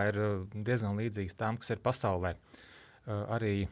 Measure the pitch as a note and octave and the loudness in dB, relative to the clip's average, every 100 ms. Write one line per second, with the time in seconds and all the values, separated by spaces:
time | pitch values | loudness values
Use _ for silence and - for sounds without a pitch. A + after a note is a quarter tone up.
0 | G#2 G#2 G#2+ G2 F#2+ G#2+ G#2+ B2 G#2 G2+ | 4 4 2 0 -4 -4 0 2 2 0
1 | A2+ G2+ F#2 - A2 A#2 - A2 B2+ - | -2 -2 -4 -2 -2 -2 -4 0 0 2
2 | G#2+ F2+ F2+ E2+ - - - - - - | 2 2 0 -2 -10 -20 -20 -20 -20 -14
3 | - G#2 G#2 A2+ A2 G2+ F#2+ | -6 -4 -2 0 2 2 0